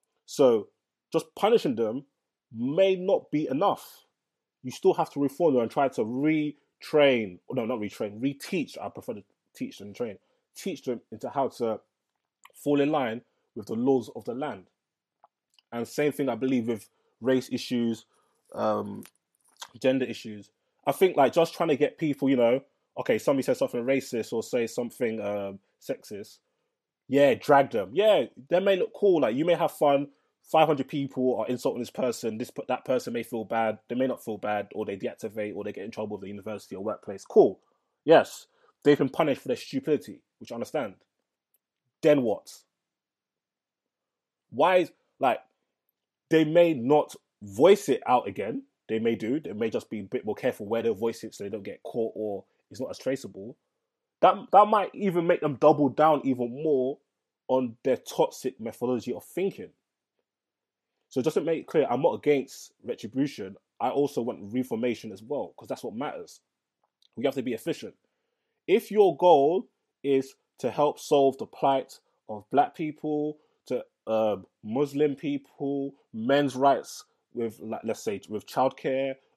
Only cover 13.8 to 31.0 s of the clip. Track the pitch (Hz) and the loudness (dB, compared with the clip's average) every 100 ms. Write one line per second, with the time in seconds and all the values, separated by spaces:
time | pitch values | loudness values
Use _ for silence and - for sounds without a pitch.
13.8 | 127 135 107 - 107 120 147 101 90 _ | 2 2 0 -10 -10 -8 -8 -10 -16 _
14.8 | _ _ _ _ _ _ _ _ _ 117 | _ _ _ _ _ _ _ _ _ -8
15.8 | 117 - 147 139 135 117 131 131 113 113 | -6 -2 -2 0 -2 -2 0 0 0 -4
16.8 | - _ _ _ 117 131 - 127 - 123 | -8 _ _ _ 0 0 0 -8 -4 -2
17.8 | 117 113 - _ _ _ _ - 110 107 | -2 -4 -10 _ _ _ _ -4 -2 -2
18.8 | 104 101 104 _ _ _ _ _ - 113 | -4 -12 -16 _ _ _ _ _ -20 -2
19.8 | 131 131 120 113 113 104 101 _ _ _ | 0 2 -2 -6 -12 -16 -18 _ _ _
20.8 | - - 190 160 131 175 170 - 165 139 | -4 2 2 4 4 4 0 0 0 2
21.8 | 143 - 160 139 135 135 117 131 - _ | 0 0 -4 0 0 4 4 2 -2 _
22.8 | _ - - 110 - 139 123 127 131 123 | _ -8 -2 0 0 0 0 -2 -2 -2
23.8 | 120 135 - 120 107 117 107 127 113 - | -2 -2 -2 -6 -4 -6 -4 -2 -2 -4
24.8 | 120 - 120 110 104 104 98 98 _ _ | -8 -4 -4 -4 -4 -4 -6 -10 _ _
25.8 | - 131 - 104 107 - _ _ _ _ | -10 -10 -10 -14 -14 -20 _ _ _ _
26.8 | _ _ - 135 143 104 - 143 139 113 | _ _ -2 4 4 4 4 4 6 -2
27.8 | 92 135 214 190 117 - 131 170 196 190 | -4 0 4 4 0 -8 -4 0 2 0
28.8 | 175 - 202 170 123 123 170 165 165 - | -2 0 4 4 2 0 0 2 0 2
29.8 | 151 143 143 _ _ _ _ 160 156 147 | 2 2 0 _ _ _ _ 4 4 2
30.8 | 131 143 | -2 -6